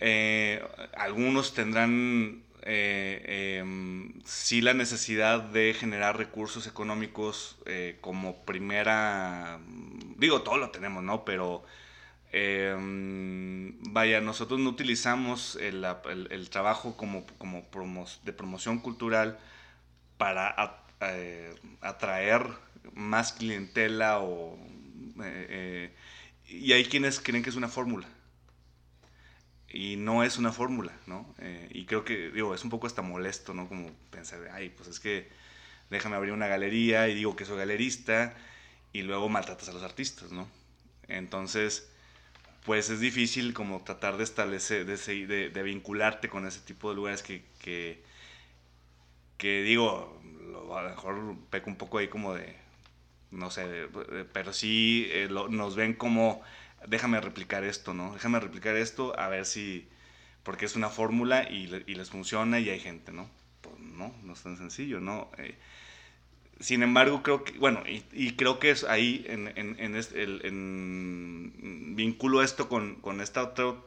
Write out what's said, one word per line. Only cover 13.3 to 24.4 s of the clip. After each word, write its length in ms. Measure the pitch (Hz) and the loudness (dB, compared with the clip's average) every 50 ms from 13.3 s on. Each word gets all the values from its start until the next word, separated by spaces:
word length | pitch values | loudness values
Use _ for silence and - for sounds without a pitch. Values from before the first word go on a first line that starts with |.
| 92 92 92 92 92 92 92 95 - - - 107 104 | -6 -6 -6 -6 -8 -8 -8 -10 -12 -12 -12 -2 2
vaya, 260 | 113 113 110 110 107 | 4 6 6 6 4
nosotros 380 | 110 110 110 - 117 117 127 131 | 4 0 -2 -4 -4 -2 0 2
no 100 | 135 127 | 2 0
utilizamos 840 | 120 123 143 127 117 113 - 123 120 131 127 123 123 120 - - - | 0 0 0 0 0 2 2 2 2 2 0 0 -2 -2 -4 -6 -6
el, 300 | - - 104 95 95 95 92 90 - - 67 | -4 -4 -4 -4 -2 -2 -4 -4 -4 -6 -6
el, 180 | 92 92 92 - | -6 -6 -6 -6
el 180 | - 95 90 87 | -8 -8 -8 -4
trabajo 480 | - 98 98 104 110 - - 120 113 - | -2 2 2 4 2 2 0 -6 -8 -6
como, 280 | 110 101 98 95 - - - - | -6 -6 -6 -6 -8 -10 -14 -12
como 260 | - 95 90 87 87 - | -10 -8 -8 -10 -10 -10
promo-, 340 | - 98 92 92 92 92 90 - - - - | -10 -8 -8 -6 -8 -8 -10 -10 -14 -12 -10
de 80 | 98 95 | -10 -10
promoción 460 | - 98 92 92 92 - 120 117 117 | -8 -8 -8 -8 -6 -2 -2 -2 -2
cultural 600 | 117 127 117 120 120 113 113 110 110 110 110 - - - - - - - - - - - - _ _ _ _ - | -2 -6 -6 -4 0 2 4 4 4 2 0 -6 -12 -20 -20 -20 -20 -20 -20 -20 -20 -20 -20 _ _ _ _ 2
para 320 | 107 98 95 95 95 104 | 2 4 4 2 2 2
at-, 340 | - 101 104 101 - - - - - - | 2 2 0 0 -2 -6 -18 -20 -8 -4
eh, 540 | 104 98 92 90 90 87 87 85 85 85 85 - - - - - | -2 -2 -2 -2 -4 -6 -8 -10 -12 -12 -14 -16 -18 -20 -14 -8
atraer 640 | - 98 98 - - 98 95 95 95 104 113 147 123 120 - - - - - - - - - | -8 -8 -4 -2 0 2 2 4 6 8 8 6 6 2 -2 -8 -14 -20 -20 -20 -20 -14 -8
más 380 | - 104 107 107 113 113 - - | -6 0 2 4 4 4 2 0
clientela 840 | - 113 113 107 98 98 92 - 120 110 110 110 110 110 110 107 101 | -2 -2 -2 -2 -2 -4 -2 2 4 4 4 4 4 4 6 6 4
o, 360 | 98 92 90 85 | 2 0 -2 -4